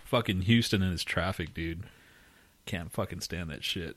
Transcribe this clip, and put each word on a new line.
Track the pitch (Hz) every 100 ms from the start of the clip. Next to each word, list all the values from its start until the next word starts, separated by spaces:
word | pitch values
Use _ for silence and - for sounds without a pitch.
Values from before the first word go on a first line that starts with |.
fucking | - 123 110 92
Houston | 92 117 113 101
and | 92
its | 82
traffic, | - - 87 92 80
dude. | - 82 85 - - - - - - - _ -
Can't | 90 82
fucking | - 95 90
stand | - 85 82
that | 71
shit. | - 95 82